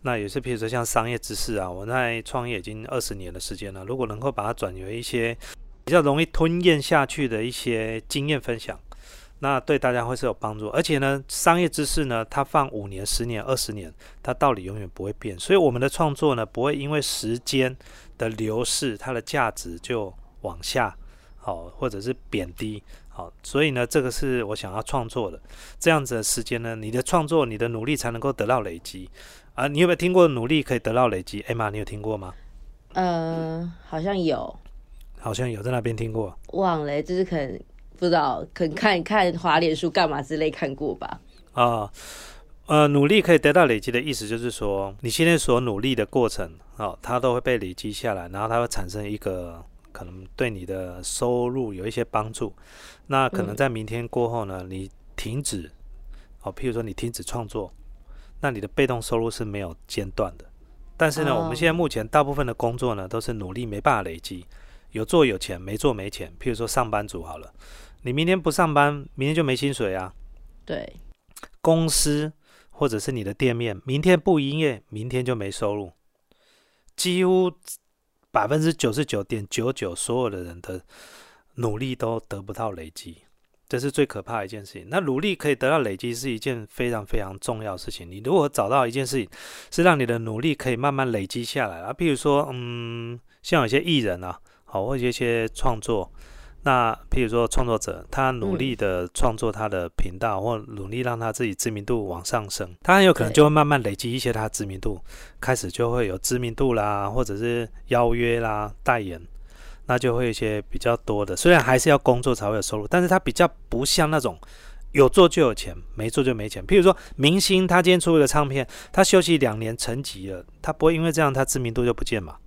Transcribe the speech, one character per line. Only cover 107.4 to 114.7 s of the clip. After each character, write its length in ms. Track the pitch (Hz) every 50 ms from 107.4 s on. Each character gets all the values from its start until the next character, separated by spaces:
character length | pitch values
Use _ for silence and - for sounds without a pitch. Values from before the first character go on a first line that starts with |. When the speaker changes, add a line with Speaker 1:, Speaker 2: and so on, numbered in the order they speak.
| 113 120 120 120 117 107 - - -
Speaker 1:
邀 260 | - 127 120 120 120 120
约 260 | 120 117 117 117 117
啦、 320 | 117 110 107 104 107 104 - - -
代 160 | - 123 117
言， 220 | 107 92 85 82 85 - - - - - - - - - - - -
那 120 | - 123
就 160 | 123 - 127 117
会 80 | 120 127
有 40 | 117
一 40 | 110
些 280 | - 117 107 107 104 -
比 140 | - -
较 200 | - - 123 117
多 280 | 117 - - 110 104 104
的， 100 | - 92
虽 120 | - - 170
然 140 | 180 160 120
还 160 | 120 131 127
是 100 | - 165
要 80 | 147
工 240 | 139 - - 123 123
作 140 | 123 135 123
才 140 | 113 113 101
会 60 | 110
有 60 | 107
收 160 | 95 - -
入， 80 | 107 104
但 140 | 104 - 180
是 60 | 180
他 100 | 175 185
比 140 | 190 - 151
较 180 | - - 175 160 - - - -
不 160 | - 117 135
像 260 | 143 - - 160 151
那 80 | 156 151
种 180 | 123 113 85 - - - - - - -